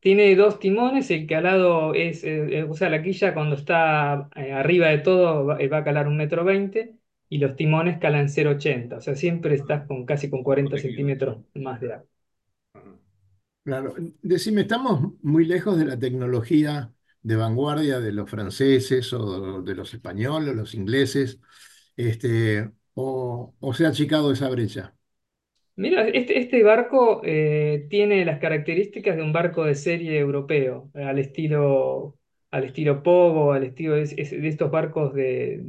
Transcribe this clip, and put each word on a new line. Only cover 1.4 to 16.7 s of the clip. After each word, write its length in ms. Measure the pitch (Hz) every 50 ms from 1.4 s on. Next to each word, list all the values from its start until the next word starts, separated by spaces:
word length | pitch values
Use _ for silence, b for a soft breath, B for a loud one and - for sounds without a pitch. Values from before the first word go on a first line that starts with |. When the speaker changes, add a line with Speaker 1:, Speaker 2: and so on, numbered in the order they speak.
| 165 180 190 190 185 180 170 165 156 156 151
Speaker 1:
es, 300 | 151 165 170 165 165 -
eh, 360 | 156 156 156 151 - - 151
eh, 40 | 160
o 100 | 147 160
sea, 160 | 156 190 175
la 120 | 156 156 156
quilla 320 | 185 190 185 - 190 160
cuando 220 | 156 151 151 143
está, 760 | 139 - - 175 165 165 160 156 151 147 143 143 143 143 - -
eh, 160 | - 139 135 135
arriba 360 | 135 - 156 175 180 170 160
de 100 | 156 147
todo 480 | 147 180 185 185 180 170 160 151 139
va, 120 | 143 147 139
eh, 80 | 143 135
va 100 | 147 156
a 60 | 147
calar 240 | 147 147 147 147 147
un 80 | 147 151
metro 260 | 151 147 165 165 170
veinte 520 | 185 196 196 196 196 196 220 226 233 - _ _ _ _ _ _ _
y 100 | - 147
los 180 | 139 135 135
timones 420 | - 165 156 156 160 165 180 175 170
calan 300 | - 156 147 147 143 143
cero 220 | - - 151 151 143
ochenta, 460 | 143 - 156 135 123 117 117 123 117
o 20 | -
sea, 140 | - 139
siempre 380 | - - 175 170 170 - 160 147
estás 300 | 131 - - 151 143 143 -
con 180 | 139 127 123
casi 240 | 123 147 143 143 139
con 120 | 135 131 123
cuarenta 340 | 139 135 139 139 135 - 139
Speaker 2:
Protegido. 0 |
Speaker 1:
centímetros 680 | - 131 123 - 143 143 139 131 135 127 117 113 - _ _
más 260 | 147 135 131 127 117
de 140 | 123 120 107
agua. 120 | - - _ _ _ _ _ _ _ _ _ _ _ _ _ _
Speaker 2:
Ajá. 240 | 104 - 101 92 _ _ _ _ _ _ _ _ _ _ _ _ _ _
Speaker 3:
Claro, 300 | 139 135 131 135 135 - - 165 165 - _ -
decime, 400 | 165 180 175 - 214 214 208 190
¿estamos 520 | 196 220 240 269 262 208 139 135 202 - - -
muy 220 | 147 147 160 165
lejos 320 | 160 175 180 175 214 196 165
de 60 | 156
la 140 | 143 131 123
tecnología 920 | 131 127 123 127 127 123 123 120 113 - 170 151 151 147